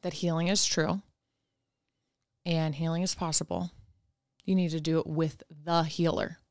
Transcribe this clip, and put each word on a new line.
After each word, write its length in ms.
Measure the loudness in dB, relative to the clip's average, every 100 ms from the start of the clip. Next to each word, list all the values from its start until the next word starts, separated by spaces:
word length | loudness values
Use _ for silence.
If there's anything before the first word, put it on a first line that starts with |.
that 100 | -8
healing 340 | -2 0 0 2
is 180 | 2 2
true 360 | 0 0 -2 -6 _ _ _ _ _ _ _ _ _ _ _ _ _ -2
and 280 | 0 0
healing 300 | -2 -2 0
is 100 | -2
possible, 580 | -2 -2 -2 -2 -4 -6 -10 -20 _ _ _ _ _ 0
you 100 | 0
need 160 | 2
to 80 | -2
do 200 | 0 0
it 60 | 0
with 380 | 0 0 -2 -18 -16 0
the 180 | 2
healer. 540 | 2 0 0 2 -2 -6 _